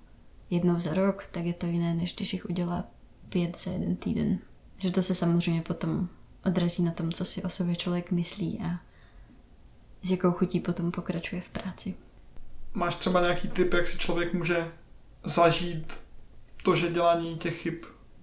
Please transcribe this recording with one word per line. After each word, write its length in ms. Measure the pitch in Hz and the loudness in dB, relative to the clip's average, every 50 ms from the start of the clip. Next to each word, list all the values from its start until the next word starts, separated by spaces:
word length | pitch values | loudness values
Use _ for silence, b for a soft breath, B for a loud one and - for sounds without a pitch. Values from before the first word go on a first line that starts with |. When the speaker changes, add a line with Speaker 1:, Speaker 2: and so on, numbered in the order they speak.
| - - - - - - - - - - | -14 -20 -20 -20 -20 -20 -20 -18 -6 -2
Speaker 1:
jednou 280 | 175 175 175 175 175 170 | 0 2 4 4 2 2
za 160 | 170 151 - | 0 0 2
rok, 320 | 190 190 196 190 - - - | 2 4 2 2 0 -6 -8
tak 140 | - 175 170 | -6 -4 -2
je 100 | 175 175 | -2 -2
to 120 | - 180 | -2 -2
jiné, 280 | 170 170 170 170 170 165 | 0 0 2 2 2 0
než 200 | 165 175 175 - | 0 -2 -4 -4
když 180 | - 185 - | -6 -4 -4
jich 180 | - 180 - - | -4 -6 -4 -4
udělá 340 | 170 180 175 175 175 - - - - - - - - - - - | -2 -2 -2 -2 -2 -4 -6 -8 -12 -20 -20 -20 -20 -20 -14 -2
pět 320 | - 180 175 175 - - | 0 0 0 0 -2 -6
za 100 | - 180 | -6 -4
jeden 260 | 190 - - 175 180 | -4 -2 0 -2 -2
týden. 420 | - - 180 - - - - 185 175 - - - - - - - - | -2 -2 -2 0 0 2 2 0 0 -2 -12 -20 -20 -20 -20 -10 -4
Že 120 | 185 180 | -2 0
to 120 | 175 190 | 2 2
se 120 | 180 - 180 | 2 2 0
samozřejmě 480 | - 170 170 170 170 170 170 165 165 | 2 2 4 4 4 2 2 0 0
potom 460 | 165 - 180 - - 165 156 160 175 - - - - - - - - | -2 -4 -4 -4 -2 -2 0 0 -2 -4 -6 -14 -20 -20 -14 -4 -2
odrazí 360 | 196 170 180 175 175 - - | 0 2 2 2 2 2 2
na 100 | 175 170 | 0 0
tom, 200 | 165 - 165 160 | 0 -2 -4 -4
co 120 | - - 180 | -2 -2 -4
si 180 | - - 175 | -4 -4 -4
o 60 | - 180 | -4 -4
sobě 280 | - - 175 175 170 | -2 -2 0 0 0
člověk 340 | 170 - 180 175 175 175 - | -2 0 -2 -2 -2 0 0
myslí 500 | 180 175 170 - - - 165 160 - - 165 | 0 0 0 -2 -2 -4 -4 -4 -2 -4 -2
a 160 | 165 175 175 b b b b b b b b b b b b - - - - - - - - - - - - | -4 -4 -4 b b b b b b b b b b b b -20 -20 -20 -20 -20 -20 -20 -20 -20 -20 -18 -8
s 80 | - 180 | 0 0
jakou 200 | 185 180 - 180 | 0 4 4 2
chutí 300 | 175 - 190 180 - 175 | 4 4 0 2 0 -2
potom 300 | - 185 175 - 170 175 | 0 0 -2 -2 -2 -2
pokračuje 500 | - 180 - - 170 170 - - 180 180 | -4 -4 -6 -6 -6 -6 -6 -6 -8 -8
v 80 | - - | -8 -8
práci. 460 | - - - 190 - - - 190 180 - - - - - - - - - - - - - - - - | -10 -8 -8 -8 -10 -8 -8 -8 -8 -10 -14 -20 -20 -20 -20 -14 -10 -10 -8 -8 -6 -6 -6 -4 -2
Speaker 2:
Máš 220 | 185 170 170 170 | 0 0 0 0
třeba 240 | - - 185 180 180 | 0 0 2 4 4
nějaký 280 | 175 175 175 - - - | 4 4 2 2 0 0
tip, 260 | - 185 160 - - | 2 2 4 4 4
jak 120 | 175 175 | 4 4
si 120 | - - - | 4 2 2
člověk 360 | - - 165 170 170 170 180 | 2 2 2 2 0 0 0
může 360 | 175 156 165 170 165 165 160 - - - - - - - - - - - | 0 0 2 0 0 0 -4 -8 -14 -20 -20 -20 -20 -20 -20 -20 -10 -6
zažít 680 | 156 - 175 170 165 160 - 180 170 165 160 - - - - - - - - - - - - - - - - - | 0 4 6 6 6 6 4 0 -2 -4 -4 -4 -6 -8 -8 -10 -14 -14 -16 -16 -14 -18 -18 -18 -16 -12 -2 2
to, 120 | 190 170 | 4 4
že 160 | 147 175 165 | 4 2 2
dělání 440 | 160 175 170 170 170 170 165 165 165 | 2 4 4 4 4 4 2 -4 -6
těch 240 | 160 - - - - | -4 -4 -6 -6 -4
chyb 140 | - 170 165 - - - - - - - - - | -4 -6 -6 -6 -10 -16 -20 -20 -20 -20 -20 -14